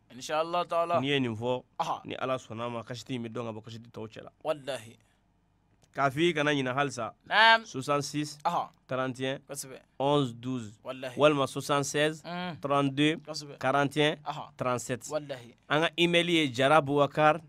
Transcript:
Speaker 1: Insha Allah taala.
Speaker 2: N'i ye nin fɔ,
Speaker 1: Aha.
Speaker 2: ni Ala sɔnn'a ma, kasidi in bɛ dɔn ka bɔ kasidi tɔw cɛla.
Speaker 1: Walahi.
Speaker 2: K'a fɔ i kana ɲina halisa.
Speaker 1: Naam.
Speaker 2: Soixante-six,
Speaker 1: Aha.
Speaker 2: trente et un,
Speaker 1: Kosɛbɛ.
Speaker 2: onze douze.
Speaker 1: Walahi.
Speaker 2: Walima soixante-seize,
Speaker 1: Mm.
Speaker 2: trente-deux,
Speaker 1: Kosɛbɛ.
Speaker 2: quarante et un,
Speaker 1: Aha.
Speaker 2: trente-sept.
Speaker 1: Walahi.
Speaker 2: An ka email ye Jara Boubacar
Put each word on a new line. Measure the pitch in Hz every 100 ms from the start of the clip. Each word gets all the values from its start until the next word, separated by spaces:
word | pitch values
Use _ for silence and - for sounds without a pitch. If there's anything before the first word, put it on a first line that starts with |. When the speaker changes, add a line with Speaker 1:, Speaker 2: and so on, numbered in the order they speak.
| _
Speaker 1:
Insha | 123 131 156
Allah | 165 175 170
taala. | 170 170 170
Speaker 2:
N'i | 139
ye | 143
nin | 123 107
fɔ, | 120 127 - -
Speaker 1:
Aha. | 165 135 -
Speaker 2:
ni | -
Ala | 127 131
sɔnn'a | - 110 120
ma, | 117
kasidi | 107 120 - 127
in |
bɛ | 117
dɔn | 113 117
ka | 107
bɔ |
kasidi | 110 113 117
tɔw | - 110
cɛla. | - 101 _
Speaker 1:
Walahi. | 151 156 135 127 110 - _ _ _ _ _ _ _ _ _ -
Speaker 2:
K'a | 139
fɔ | 131 170
i |
kana | 151 147
ɲina | 147 127
halisa. | 127 143 120 107 - -
Speaker 1:
Naam. | 190 226 226 220
Speaker 2:
Soixante-six, | 135 131 147 143 147 147 - 165
Speaker 1:
Aha. | 170 - _ -
Speaker 2:
trente | 131 131 123
et | 131 139
un, | -
Speaker 1:
Kosɛbɛ. | 139 135 127 _ -
Speaker 2:
onze | 139 147 131
douze. | 117 123 127 107 -
Speaker 1:
Walahi. | 123 131 131 127
Speaker 2:
Walima | 151 143 131
soixante-seize, | 143 139 143 139 151 151 156
Speaker 1:
Mm. | 160 175 180 151
Speaker 2:
trente-deux, | 139 143 139 135 151 160
Speaker 1:
Kosɛbɛ. | - 151 147 139
Speaker 2:
quarante | 131 139 143 151
et | 147
un, | 160 -
Speaker 1:
Aha. | 143 113 -
Speaker 2:
trente-sept. | 127 123 - 123 -
Speaker 1:
Walahi. | 151 143 131 117 - -
Speaker 2:
An | 147
ka | 160 156
email | 170 170 170
ye | 165 147
Jara | 120 135 160
Boubacar | 143 143 139 - 151 160